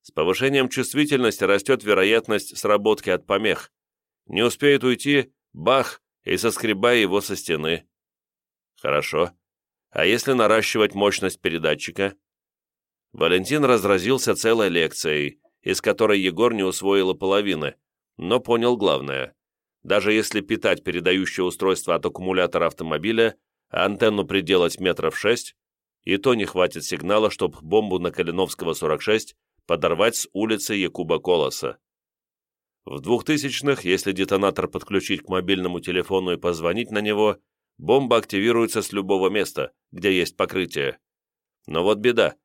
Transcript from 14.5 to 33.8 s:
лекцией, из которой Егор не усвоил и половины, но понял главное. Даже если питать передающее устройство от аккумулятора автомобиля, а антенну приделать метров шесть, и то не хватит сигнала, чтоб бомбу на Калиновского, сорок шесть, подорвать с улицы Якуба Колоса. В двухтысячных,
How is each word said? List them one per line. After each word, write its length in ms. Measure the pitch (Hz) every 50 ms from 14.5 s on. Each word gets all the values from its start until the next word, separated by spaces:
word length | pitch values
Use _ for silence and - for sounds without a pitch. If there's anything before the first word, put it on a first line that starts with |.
| 117 113 107 95
лекцией, 680 | 85 85 80 76 - - - 80 76 73 71 71 - _ _ _ _ _
из 200 | _ 95 95 -
которой 380 | - - 104 - 113 107 104 101
Егор 340 | 92 92 85 87 113 120 117
не 100 | 104 95
усвоил 480 | 92 87 - 92 98 98 98 92 92
и 60 | 90
половины, 580 | 73 98 95 98 104 104 101 90 78 73 69 - _ _ _ _ _ _ _ _
но 220 | - 80 90 117 127
понял 360 | - - 120 117 117 123 123
главное. 600 | 107 98 90 73 67 65 69 69 67 64 - _ _ _ _ _ _ _ _ _ _ _
Даже 300 | - 95 104 95 107 107
если 280 | 110 104 - - 107
питать 420 | 98 98 110 - - 104 90 - _
передающее 600 | 92 82 87 85 90 92 95 95 - - - 90
устройство 500 | 90 87 - 95 95 92 - - - 85
от 100 | 82 -
аккумулятора 640 | 87 - - 90 92 92 92 90 85 85 87 85
автомобиля, 680 | 82 80 - 85 80 78 78 80 107 113 113 113 110 - _ _ _ _ _ _ _
а 160 | - 80 90
антенну 400 | 98 104 92 117 110 107 101 92
приделать 540 | - 95 98 90 78 95 90 87 82 - -
метров 380 | 92 90 82 - - 78 -
шесть, 380 | - - 104 120 120 - - _ _ _ _ _ _ _ _ _ _ _
и 140 | - 92
то 160 | 101 - 135 123
не 120 | 113 98
хватит 380 | 87 - 92 90 87 - 82 78
сигнала, 460 | - 92 78 82 87 104 107 107 101
чтоб 320 | - - 98 82 - -
бомбу 380 | - 78 95 110 110 101 92 90
на 120 | 87 87
Калиновского, 640 | 78 - 87 82 82 90 92 80 - - 90 82 78
сорок 280 | - 85 78 76 73
шесть, 340 | - 107 107 110 - - - _ _ _ _ _ _
подорвать 500 | - 85 80 76 82 85 80 104 113 110
с 140 | - - - _
улицы 400 | 95 107 110 110 98 - - 110
Якуба 440 | 101 92 85 - - 87 80 85 78
Колоса. 580 | - 90 90 82 73 65 - - - 62 - _ _ _ _ _ _ _ _ _ _ _ _ _ _ _ _ _ _ _ _ _ _
В 140 | - 69 -
двухтысячных, 840 | - 92 123 117 - - 156 147 127 139 123 - 131 143 135 -